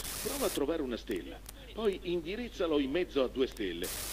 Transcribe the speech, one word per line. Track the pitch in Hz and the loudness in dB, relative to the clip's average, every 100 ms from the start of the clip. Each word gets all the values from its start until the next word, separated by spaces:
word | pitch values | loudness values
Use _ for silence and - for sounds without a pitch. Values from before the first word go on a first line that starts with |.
| - - | -4 -4
prova | 220 277 220 | -2 0 0
a | |
trovare | - 143 165 | 2 2 2
una | 131 113 | 0 -2
stella, | - 92 69 - - - - | -2 -4 -4 -10 -12 -14 -10
poi | - 220 185 | 0 2 2
indirizzalo | - 175 160 214 240 - 175 147 | 0 -2 0 -4 -4 0 4 4
in | 135 | 4
mezzo | 156 175 139 | 2 2 2
a | 123 | 2
due | 127 127 | 4 2
stelle, | - 98 85 87 - - | 2 -2 0 -2 -2 -4